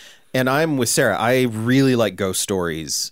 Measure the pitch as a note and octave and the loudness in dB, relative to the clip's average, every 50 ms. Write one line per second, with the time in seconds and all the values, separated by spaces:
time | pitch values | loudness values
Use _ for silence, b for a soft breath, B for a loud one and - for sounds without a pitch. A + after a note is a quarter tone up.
0 | B B B B B B - B2+ B2+ B2+ C3+ D3 D#3+ E3 D3 C3 A#2+ A#2 - E3 | B B B B B B -2 0 0 2 2 2 0 0 0 0 0 0 0 2
1 | C#3 A2+ F#2+ D2+ G#2 A#2 B2+ C3 B2+ A#2+ A2 G#2+ A2+ A#2+ B2+ C3+ C3+ C3+ B2+ A#2 | 2 2 2 0 0 2 2 2 2 0 -2 -2 -2 2 2 4 4 4 4 2
2 | A2+ G#2 F#2 F2 G2+ F#2+ F#2 - - - G2+ F#2+ F2 E2+ D#2 D#2+ D#2+ C#2+ - - | 0 0 -2 -2 -4 -4 -2 -4 -4 -2 -2 -2 -2 -2 -4 -6 -8 -8 -6 -6
3 | - - | -8 -8